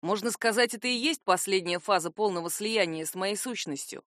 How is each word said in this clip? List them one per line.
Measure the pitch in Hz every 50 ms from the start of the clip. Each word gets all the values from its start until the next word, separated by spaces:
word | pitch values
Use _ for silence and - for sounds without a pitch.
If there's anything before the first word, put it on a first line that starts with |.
Можно | - 170 196 214 190 233
сказать, | 214 - - 233 214 233 240 233 -
это | 233 - 254
и | 254
есть | 240 233 302 330 - _
последняя | - 185 180 - - 196 190 175 170 175 175
фаза | - - 202 180 160 175
полного | 160 - 214 208 185 175 165 170
слияния | - - 208 214 226 220 190 170 160 160 160
с | 156 -
моей | 185 190 196 208
сущностью. | 202 - 254 240 202 - 160 147 139 - - - - - _